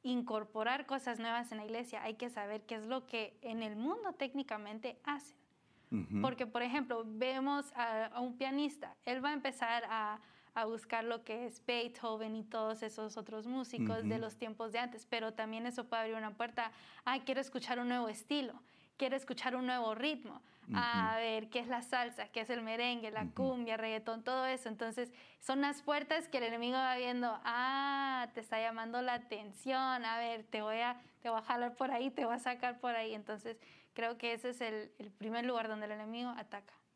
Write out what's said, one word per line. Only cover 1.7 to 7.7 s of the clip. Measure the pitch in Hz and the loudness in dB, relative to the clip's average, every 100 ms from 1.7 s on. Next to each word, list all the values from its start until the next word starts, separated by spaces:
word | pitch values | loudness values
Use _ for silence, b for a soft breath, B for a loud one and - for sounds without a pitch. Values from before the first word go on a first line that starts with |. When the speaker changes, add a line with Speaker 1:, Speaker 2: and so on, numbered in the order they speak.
| 226 240 220 | -4 -4 -4
Speaker 1:
hay | 220 | -4
que | 220 247 | -4 -4
saber | 233 202 214 | -4 -4 -4
qué | 214 226 | -4 -6
es | 220 | -2
lo | 262 254 | -2 -2
que | 233 214 - | -4 -4 -8
en | 247 226 | -6 -4
el | 220 214 | -2 -2
mundo | 262 427 403 349 | 0 0 -2 -2
técnicamente | 269 277 262 214 208 220 240 233 | -2 -2 -2 -4 -4 -6 -6 -6
hacen. | - 285 - - _ _ b b b | -4 -4 -6 -20 _ _ b b b
Speaker 2:
Ujú. | 107 - 104 | -2 0 2
Speaker 1:
Porque, | 262 247 233 | 2 2 -2
por | 240 | 0
ejemplo, | 240 285 247 233 | 2 0 0 -2
vemos | 226 220 254 262 269 285 285 | -2 0 0 2 2 0 -2